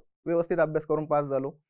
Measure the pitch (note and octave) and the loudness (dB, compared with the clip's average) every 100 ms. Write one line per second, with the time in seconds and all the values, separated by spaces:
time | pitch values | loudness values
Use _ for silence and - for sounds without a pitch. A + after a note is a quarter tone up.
0 | - _ - E3+ E3+ E3+ D#3 D#3 D3+ D#3 | -16 _ -2 0 0 2 2 0 0 -2
1 | D3+ D3 C#3+ C3+ C3+ - | 0 0 0 -2 -4 -8